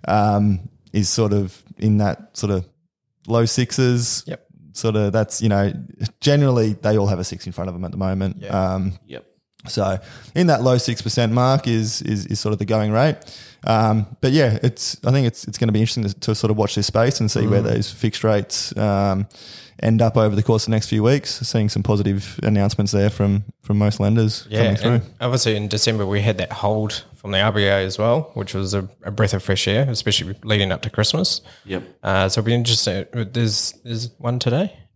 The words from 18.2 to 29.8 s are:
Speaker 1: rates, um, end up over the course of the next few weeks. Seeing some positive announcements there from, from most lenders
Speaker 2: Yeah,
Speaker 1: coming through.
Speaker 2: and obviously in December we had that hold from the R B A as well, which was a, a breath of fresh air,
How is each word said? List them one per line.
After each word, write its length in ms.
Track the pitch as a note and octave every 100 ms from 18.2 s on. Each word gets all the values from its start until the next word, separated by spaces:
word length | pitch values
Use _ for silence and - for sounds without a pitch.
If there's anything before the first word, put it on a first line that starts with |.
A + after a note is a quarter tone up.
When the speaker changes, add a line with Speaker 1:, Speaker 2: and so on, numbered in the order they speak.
Speaker 1:
rates, 520 | A2 G#2 - - - -
um, 500 | G#2 G2 G2 F#2+ G#2 - - - - -
end 200 | A2+ A2+
up 140 | A2+ A2+
over 160 | G#2+ G2+
the 80 |
course 200 | G#2 A2
of 40 | -
the 40 |
next 160 | A2 -
few 160 | A2
weeks. 260 | A2 C#3+ - - -
Seeing 220 | A2+ G#2
some 160 | -
positive 560 | G#2 G#2 G2 G2 - -
announcements 480 | G#2+ G#2 G2+ - G2+
there 160 | G2+ G2+
from, 340 | - G2+ G2+ G2+ -
from 140 | - G#2
most 220 | G#2 -
lenders 480 | G2+ A2+ G#2+ - -
Speaker 2:
Yeah, 100 | G#2+
Speaker 1:
coming 120 | A#2 G2+
through. 140 | A2
Speaker 2:
and 120 | A#2+ - -
obviously 360 | A#2+ B2+ A#2 G#2
in 100 | G#2
December 380 | G#2+ - A2 G2
we 160 | G2+
had 160 | G#2 F#2+
that 140 | F2+
hold 500 | - G2+ A2 G#2+ - - -
from 160 | G2+
the 100 | F#2+
R 100 | G#2
B 120 | G#2 G2
A 180 | G2 F#2+
as 120 | F#2
well, 340 | A2 B2+ D#3
which 200 | - F#2+
was 200 | F#2+ F#2+
a, 140 | G2 F#2+ _
a 80 | -
breath 220 | G2+ G#2
of 100 | G2
fresh 240 | - F#2+ -
air, 220 | G#2